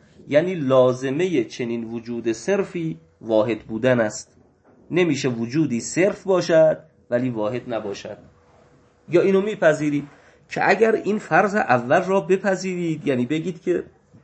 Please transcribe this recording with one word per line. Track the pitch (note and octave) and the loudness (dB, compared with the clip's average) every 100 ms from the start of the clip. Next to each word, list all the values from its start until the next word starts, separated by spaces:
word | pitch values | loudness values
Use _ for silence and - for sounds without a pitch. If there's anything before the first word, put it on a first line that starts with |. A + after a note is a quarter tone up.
| _ - - | _ -18 0
یعنی | C#3+ F3+ | 0 2
لازمه | F3+ C3 C3 B2+ B2 C3+ C#3 F#3 D3+ | -2 2 6 6 2 -2 -2 0 0
چنین | A2 - A#2+ A#2 | -2 -4 -6 -6
وجود | A2+ A#2 A#2 A#2 A#2 | -6 -10 -8 -6 -4
صرفی | A2+ - G3+ F#3 F3 D#3+ - _ _ | -4 -2 -2 -2 -6 -6 -8 _ _
واحد | A2 A2 A2+ G#2 | 0 2 2 -2
بودن | - A2 B2+ B2 | -6 -2 2 2
است. | G#2+ - - _ _ _ _ _ - | 0 -4 -16 _ _ _ _ _ -4
نمیشه | D#3+ F3 C3 C#3 | 0 0 0 -2
وجودی | A2+ A#2 C#3+ D3 A#2 | -4 -4 -2 -2 -2
صرف | - D3 F3+ - F#3 | -4 0 0 0 0
باشد | F3+ E3+ D#3+ D#3 D#3 - _ - | 0 4 4 4 2 -6 _ -4
ولی | A#2+ B2+ | -2 -2
واحد | A2 G#2+ A#2+ B2 | -2 -4 -4 -6
نباشد. | A2 G#2 G2+ - G#2 - _ _ _ _ _ _ _ - | -6 -6 -10 -12 -16 -20 _ _ _ _ _ _ _ 0
یا | E3 | 2
اینو | F#3 F#3+ | 4 2
میپذیرید | G#3 G#3 E3+ C#3+ D3+ C#3+ C#3+ - _ _ - | 0 2 2 2 0 -2 -6 -16 _ _ -10
که | D3+ D#3+ | -2 2
اگر | G3+ A3 | 4 2
این | G#3+ - G#3 | 2 -2 -4
فرض | - D#3+ G3+ | 0 2 2
اول | G#3 - B2 A#2+ E3 | 0 2 0 2 0
را | F3+ G3 | 2 0
بپذیرید، | F3 F#3+ G3+ F#3 F#3+ F3+ E3+ D3+ C#3+ | 0 0 0 -2 -4 -4 -4 -4 -2
یعنی | B2 B2 | -2 -2
بگید | D#3 E3 F3 | -4 -4 -6
که | - F3 - _ _ - | -4 -4 -4 _ _ -20